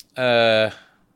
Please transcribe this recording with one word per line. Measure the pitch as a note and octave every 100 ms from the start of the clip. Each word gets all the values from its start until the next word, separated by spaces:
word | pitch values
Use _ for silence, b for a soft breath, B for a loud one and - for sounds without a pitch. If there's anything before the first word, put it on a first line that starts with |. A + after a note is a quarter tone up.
| - -
uh, | B2+ A#2+ A2+ A2 G#2+ B B B B